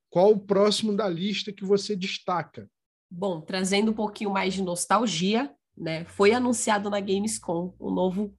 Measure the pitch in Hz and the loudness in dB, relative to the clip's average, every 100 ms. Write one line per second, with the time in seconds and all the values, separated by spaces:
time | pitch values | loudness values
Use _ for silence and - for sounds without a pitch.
0 | _ 170 202 214 - 196 208 202 220 202 | _ 4 6 4 2 2 4 2 -2 0
1 | 208 170 202 196 - 202 190 202 196 208 | -2 -2 -4 -4 -8 -8 0 0 0 -6
2 | 190 - - 175 - - 101 _ _ _ | -6 -8 -4 -4 -4 -12 -20 _ _ _
3 | - 175 196 165 156 185 185 196 220 220 | -18 -6 -6 -6 -6 -4 0 2 2 0
4 | 208 - 202 190 190 190 185 175 - 196 | -4 -4 -4 0 -2 -2 -4 -4 2 2
5 | 233 160 185 226 277 - _ - 165 160 | 2 0 0 0 -2 -8 _ -10 -8 -8
6 | 170 - 202 247 247 233 - 208 202 202 | -6 4 4 6 2 0 0 0 0 -4
7 | 196 196 214 - - 170 180 - - 185 | 0 -2 -2 -6 -4 -4 -4 -8 -4 0
8 | 185 185 208 | 0 -2 -6